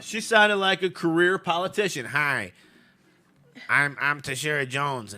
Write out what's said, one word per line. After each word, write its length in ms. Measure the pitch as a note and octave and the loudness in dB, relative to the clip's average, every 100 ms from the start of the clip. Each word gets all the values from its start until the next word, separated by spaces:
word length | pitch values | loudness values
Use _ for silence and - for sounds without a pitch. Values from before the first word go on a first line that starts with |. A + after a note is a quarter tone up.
she 200 | - A3 | -8 -8
sounded 360 | A3 A3 G#3 G3+ | 4 6 6 4
like 260 | F#3+ F#3+ | 2 0
a 60 | F#3 | -2
career 480 | F3 E3+ E3 F3 F#3 | -2 0 4 4 2
politician. 680 | F#3 E3+ F#3 - G3+ D3 A2 | -2 -2 -2 -2 -2 -2 -4
Hi, 460 | C#3+ D3 B2+ F#2+ _ _ _ _ _ _ _ _ _ _ - - | 0 0 0 -4 _ _ _ _ _ _ _ _ _ _ -20 0
I'm, 280 | B2+ C#3+ B2 | 2 2 0
I'm 220 | C#3 D3 | -2 -2
Tashara 460 | C#3 C3 D3+ D3+ C3 | -6 -6 -4 -4 -2
Jones 460 | C3 C#3+ C3 G#2 | -2 -2 -4 -8